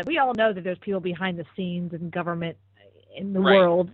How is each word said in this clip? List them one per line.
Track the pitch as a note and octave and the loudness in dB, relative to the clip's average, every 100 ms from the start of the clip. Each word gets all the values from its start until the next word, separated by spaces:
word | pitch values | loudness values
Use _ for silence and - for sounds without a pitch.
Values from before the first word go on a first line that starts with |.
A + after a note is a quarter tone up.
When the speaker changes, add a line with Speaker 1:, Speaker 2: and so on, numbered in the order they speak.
| F3+ | -2
Speaker 1:
we | D#4+ | 0
all | C4 | 0
know | A3+ A3 | 2 0
that | F#3 | 0
there's | F3+ F3+ | -6 -6
people | - G3 | -4 -4
behind | F3+ E3+ F#3+ E3+ | -4 -4 -4 -4
the | D#3+ - | -8 -8
scenes | F#3 F3 F3 | -6 -4 -6
in | E3 E3+ | -8 -8
government | F3 E3+ E3+ E3 E3 _ _ - _ _ - | -6 -4 -4 -6 -8 _ _ -20 _ _ -12
in | G3 | -6
the | F#3+ | 0
Speaker 2:
Right. | F#3+ G3 | 6 6
Speaker 1:
world | F3 E3+ F3+ | 6 4 0